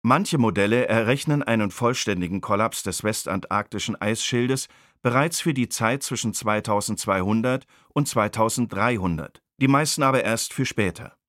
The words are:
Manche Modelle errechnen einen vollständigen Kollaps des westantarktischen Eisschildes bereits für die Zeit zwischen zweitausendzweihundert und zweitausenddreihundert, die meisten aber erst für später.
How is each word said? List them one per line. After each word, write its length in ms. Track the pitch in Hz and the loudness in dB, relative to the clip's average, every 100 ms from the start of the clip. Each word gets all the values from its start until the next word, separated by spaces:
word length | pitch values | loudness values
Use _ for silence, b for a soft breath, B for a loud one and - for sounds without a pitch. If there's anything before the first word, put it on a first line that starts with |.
Manche 360 | 113 143 208 156 | 4 2 2 2
Modelle 500 | 113 101 101 120 123 | 2 2 2 2 2
errechnen 560 | 110 110 139 - 143 | 2 2 0 0 0
einen 280 | 123 113 104 | 2 0 0
vollständigen 680 | - 120 127 - 95 87 95 | 0 0 0 -2 -2 -2 -4
Kollaps 420 | - 101 113 - | -2 0 0 -2
des 220 | 98 87 104 | -6 -2 -2
westantarktischen 880 | 110 - 92 - 101 104 104 - - | -4 -4 -6 -2 -4 -2 -6 -6 -4
Eisschildes 680 | 104 110 - 123 123 135 - b b b | -2 -2 -2 0 0 -2 -4 b b b
bereits 360 | 127 120 160 - | 0 2 0 0
für 140 | 170 | -2
die 160 | 131 117 | -2 -2
Zeit 320 | - 113 139 | 0 0 0
zwischen 320 | - 123 113 | -4 -4 -2
zweitausendzweihundert 1300 | - 107 107 107 104 104 104 - 95 95 110 123 131 _ b b | -2 -2 -2 0 -2 0 -4 -2 0 2 2 0 -2 _ b b
und 140 | - 143 | -2 0
zweitausenddreihundert, 1400 | 120 104 113 110 123 117 98 113 117 90 80 73 - _ _ | 0 0 2 0 2 -2 0 0 2 0 -2 -6 -14 _ _
die 60 | 135 | 2
meisten 340 | 139 147 - | 4 2 2
aber 220 | 135 131 | 2 4
erst 300 | 104 113 - | 2 -2 -2
für 120 | - 131 | -4 -2
später. 500 | - 98 - - _ | 0 -2 -2 -16 _